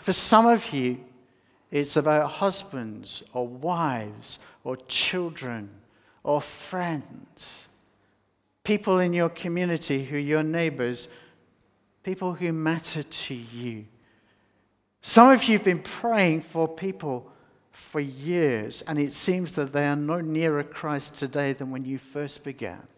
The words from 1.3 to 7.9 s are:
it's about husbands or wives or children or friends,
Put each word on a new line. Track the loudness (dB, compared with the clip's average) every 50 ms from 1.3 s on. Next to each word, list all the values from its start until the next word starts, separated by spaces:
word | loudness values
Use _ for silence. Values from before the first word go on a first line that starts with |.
| _ _ _ _ _ _ _ _
it's | -2 -2 0 2 2
about | 2 4 4 4 4 2 0
husbands | 0 0 0 0 0 -2 -4 -6 -8 -10 -8 -8 -10 -12 -12 -12 -12 -14 -14 -8
or | -6 -6 -6
wives | -6 -6 -6 -4 -2 -2 0 0 0 -2 -4 -6 -8 -12 -12 -10 -10 -10 -10 -12 -18 -20 _ -10
or | -8 -8
children | -8 -8 -4 -2 -2 0 0 0 -2 -4 -4 -6 -8 -8 -8 -6 -8 -10 -12 -16 -20 -20 _ _ _ _ _ _ _ -2
or | -2 0 0
friends, | -2 -6 -12 -14 -12 -8 -6 -4 -4 -4 -4 -6 -8 -10 -18 -20 -20 -20 _ -16 -14 -14 -14 -16 -18 -20 _ _ _ _